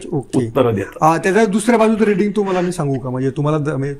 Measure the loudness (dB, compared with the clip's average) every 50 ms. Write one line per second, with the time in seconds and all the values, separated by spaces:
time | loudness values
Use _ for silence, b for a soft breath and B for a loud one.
0 | -6 -6 -6 -6 -6 -2 -2 -2 -2 0 0 2 2 2 0 0 -4 -6 -4 0
1 | 2 2 2 2 0 0 2 2 2 2 2 0 2 2 2 4 4 2 2 2
2 | 2 2 2 2 0 0 0 -2 -2 0 0 0 0 -2 -2 -2 -2 -2 -2 -2
3 | -4 -4 -4 -2 -2 -2 -2 -2 -2 0 0 0 -2 -2 -4 -4 -4 -6 -6